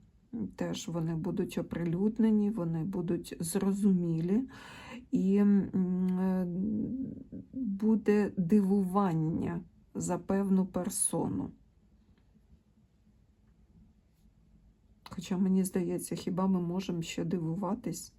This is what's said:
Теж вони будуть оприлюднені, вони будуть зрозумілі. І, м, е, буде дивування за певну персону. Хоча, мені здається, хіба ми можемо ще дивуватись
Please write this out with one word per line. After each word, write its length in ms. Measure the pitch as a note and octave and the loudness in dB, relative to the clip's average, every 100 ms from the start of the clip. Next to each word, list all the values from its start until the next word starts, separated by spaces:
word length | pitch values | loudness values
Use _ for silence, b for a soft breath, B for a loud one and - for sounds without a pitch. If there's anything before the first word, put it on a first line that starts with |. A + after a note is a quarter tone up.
| - _ _ A#3 F#3 - | -20 _ _ -8 -8 -6
Теж 320 | F3 - - | -6 -6 -6
вони 260 | E3+ E3 | -4 -2
будуть 440 | E3 F3 F#3 F3 - | -2 -2 -2 -2 -4
оприлюднені, 920 | E3 D#3+ E3+ F3 G#3+ A3 A3 G#3+ G#3 | -4 -4 -2 0 0 4 4 4 2
вони 340 | A3 E3+ E3 | 0 -2 -2
будуть 520 | D#3+ F#3+ F3 G3 - - | -2 -2 -2 -2 -4 -8
зрозумілі. 1000 | E3 G3 G3 G3 G3+ F#3 E3+ D#3+ E3+ G#3+ C4+ B B B B A#3+ B | -2 0 0 4 4 4 2 0 2 0 0 B B B B -16 B
І, 260 | - F#3+ G3+ | 0 4 6
м, 840 | G3+ G3+ - F#3+ F3+ F3+ F#3 F#3 | 6 6 4 0 0 2 0 2
е, 260 | F#3 F#3 F3 F3 G#3 G#3+ G#3 B3+ - C4+ C4+ C4+ - | 0 0 -2 -2 -2 -2 -2 -4 -6 -10 -14 -16 -10
буде 800 | C4 A3+ G3 G#3+ G#3+ G#3+ G#3 G3+ - | -6 -4 0 2 4 4 2 2 0
дивування 1200 | E3 G#3+ F#3+ G3+ F#3 G3 G3 D#3+ D#3 D#3 - E3+ - - _ | 4 4 6 2 2 2 2 2 0 0 -2 -4 -8 -20 _
за 240 | - E3 F3 | -6 -2 -2
певну 480 | - G3 G3 F#3+ F#3 | 0 0 4 2 2
персону. 840 | F#3 F3+ - - E3 - F#2+ - - _ _ _ _ _ _ _ _ _ - _ _ _ _ _ _ _ _ _ _ _ - - _ _ _ _ _ _ - - _ _ _ - | -2 -4 -2 -2 0 -2 -2 -6 -10 _ _ _ _ _ _ _ _ _ -20 _ _ _ _ _ _ _ _ _ _ _ -20 -20 _ _ _ _ _ _ -20 -20 _ _ _ -16
Хоча, 280 | - - F3+ | -10 -4 0
мені 260 | F#3+ F#3+ | 4 4
здається, 500 | F#3 F#3+ F3 F3 - | 2 0 0 -2 -4
хіба 320 | E3 - F3+ F#3+ | -6 -4 0 2
ми 140 | F#3 | 2
можемо 420 | E3+ F#3 F#3+ E3+ | 0 -2 -2 -4
ще 220 | E3 - | -4 -4
дивуватись 880 | E3+ F#3 D#3+ E3+ F3+ B3 - E3 - | -2 -2 -2 -2 -2 -4 -6 -8 -12